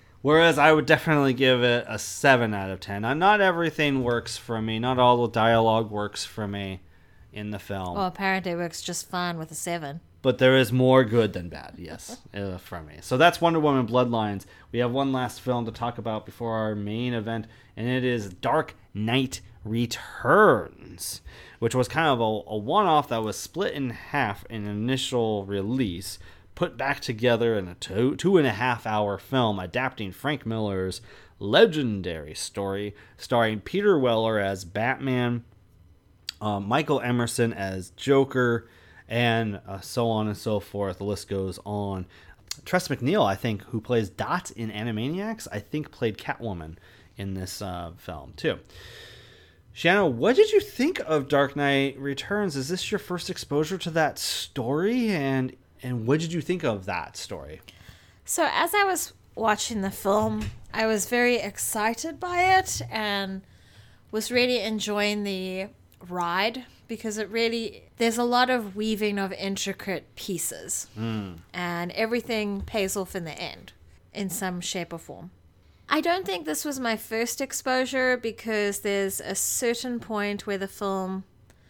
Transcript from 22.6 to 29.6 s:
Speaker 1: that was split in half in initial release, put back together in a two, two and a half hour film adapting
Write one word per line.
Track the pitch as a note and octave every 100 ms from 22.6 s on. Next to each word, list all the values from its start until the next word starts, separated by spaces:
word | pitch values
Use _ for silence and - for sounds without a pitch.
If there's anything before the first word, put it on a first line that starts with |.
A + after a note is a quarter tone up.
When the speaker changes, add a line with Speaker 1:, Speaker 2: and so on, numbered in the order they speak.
| G#2 F#3 G3+ D3+ C#3+
Speaker 1:
that | A#2
was | A2 G2+
split | - D#3 G3+
in | C#3+ C3
half | A2+ - D3 A#2 G2 -
in | A2+ G#2
initial | G#2 A#2 C3 - B2 A2+ G#2+ G2
release, | G2+ G2 B2+ A2+ F2 F#2 - - - -
put | - F3 A#2+
back | C#3 C#3
together | - A2+ A#2+ A#2 A#2 A2
in | F#2
a |
two, | E2+ - F#2+ B2+ D3+
two | E3+ F#3+
and | C#3
a |
half | G2 B2+ A#2 A2+
hour | G#2+ G#2 G2
film | - C3 A#2
adapting | G2+